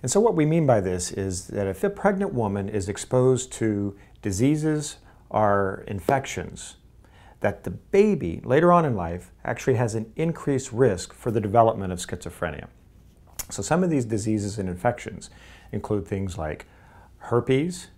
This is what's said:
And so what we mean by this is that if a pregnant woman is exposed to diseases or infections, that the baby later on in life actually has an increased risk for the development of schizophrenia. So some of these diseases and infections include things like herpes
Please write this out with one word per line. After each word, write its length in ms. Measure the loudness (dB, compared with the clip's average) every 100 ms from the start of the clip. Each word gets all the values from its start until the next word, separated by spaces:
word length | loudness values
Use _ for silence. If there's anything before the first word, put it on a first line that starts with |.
And 60 | 2
so 100 | 4
what 140 | 4
we 100 | 4
mean 220 | 4 4 6
by 160 | 4
this 300 | 4 -2 -4
is 340 | -4 -4 -4 -6
that 200 | -4 -2
if 160 | 0
a 60 | -2
pregnant 460 | 0 0 2 -2
woman 340 | -2 -2 -2 -2
is 220 | -4 -4
exposed 600 | -6 0 2 4 2 -2
to 420 | -4 0 0 -2 -6 -20 -10
diseases 800 | -6 0 2 2 0 -2 -4 -12 -20 -20 _
or 520 | 0 2 4 2 -2 -8
infections, 880 | -6 0 0 -2 -8 -10 -12 -16 -18 _ -20 -20 -20 -20 -4
that 240 | -4 -2
the 60 | -8
baby 720 | -10 0 4 4 4 -2 -6
later 260 | 2 4 6
on 140 | 6
in 120 | 4 0
life 360 | -4 -6 -10 -12 -6
actually 300 | -4 0 2
has 180 | 2
an 180 | -2 -8
increased 600 | -4 -4 -2 -2 -2 -2
risk 400 | 2 2 2 -6
for 160 | -8 -2
the 100 | -2
development 500 | 2 6 6 4 -4
of 100 | -6
schizophrenia. 680 | -6 -10 -10 -6 -6 -6 -14 -18 -20 -20 -20 _ -20 -16 -14
So 140 | -10
some 200 | 0 0
of 60 | 2
these 160 | 0
diseases 540 | 0 -2 0 -2 -2 -4
and 100 | -6
infections 640 | -2 -2 -2 -8 -12 -16 -20 -20 -20 -10
include 340 | -10 -2 -4 -2
things 300 | -6 -6 -6
like 300 | -8 -8 -12 -20 -20 -20 -20 -20
herpes 680 | 0 0 2 0 0 -6 -14